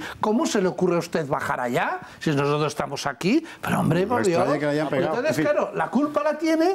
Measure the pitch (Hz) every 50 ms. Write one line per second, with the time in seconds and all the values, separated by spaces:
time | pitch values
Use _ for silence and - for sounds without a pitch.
0 | - - - - - 214 214 247 320 - - 214 185 175 165 - 185 180 175 170
1 | 160 - - 175 156 127 147 135 - - 143 135 123 123 123 160 196 277 359 359
2 | - - - - - 165 147 139 143 143 147 147 156 147 - - 151 139 139 131
3 | - 147 135 - - 185 247 320 320 - - - - - 175 - - - 156 175
4 | 190 208 247 240 220 196 165 170 - - - - - 147 143 151 156 - 143 -
5 | - 151 - 240 269 311 - - - 294 294 320 214 - - 170 160 156 - 247
6 | 294 294 - 294 294 311 302 302 330 320 320 320 330 370